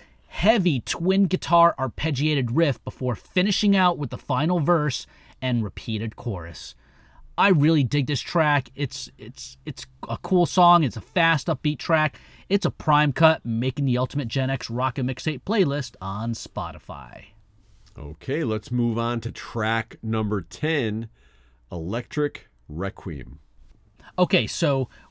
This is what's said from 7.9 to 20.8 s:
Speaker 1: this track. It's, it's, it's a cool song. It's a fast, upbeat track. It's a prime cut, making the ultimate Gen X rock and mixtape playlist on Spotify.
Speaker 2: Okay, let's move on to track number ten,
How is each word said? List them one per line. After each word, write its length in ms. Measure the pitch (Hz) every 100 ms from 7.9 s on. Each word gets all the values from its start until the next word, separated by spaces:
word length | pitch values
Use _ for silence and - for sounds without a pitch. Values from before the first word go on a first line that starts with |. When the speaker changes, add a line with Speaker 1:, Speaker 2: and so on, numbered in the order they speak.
| 147 131
Speaker 1:
this 140 | 139
track. 500 | - 170 151 143 -
It's, 360 | - 147 - - -
it's, 380 | 113 - - - -
it's 200 | - - - -
a 100 | 117
cool 280 | - 185 170
song. 380 | - 175 170
It's 140 | 139 107
a 20 |
fast, 480 | - 180 165 156 -
upbeat 300 | 151 151 147
track. 420 | - 160 156 - - - -
It's 180 | 202 165
a 40 |
prime 420 | - - 147 147
cut, 320 | - 160 160
making 420 | 123 113 127 139 139
the 120 | 120
ultimate 300 | 127 143 127
Gen 220 | 139 131
X 200 | 135 -
rock 280 | 120 131 139
and 100 | 127
mixtape 340 | 131 160 139
playlist 540 | - 220 156 143 - -
on 340 | 95 101 117
Spotify. 920 | 113 - - 85 78 - 73 62 - - - _ _ _ - - -
Speaker 2:
Okay, 460 | 73 78 - 151
let's 260 | 135 107 -
move 280 | 123 120 113
on 220 | 117 120
to 120 | -
track 640 | - - 117 110 113 - -
number 400 | 110 113 107 101
ten, 640 | - - 156 156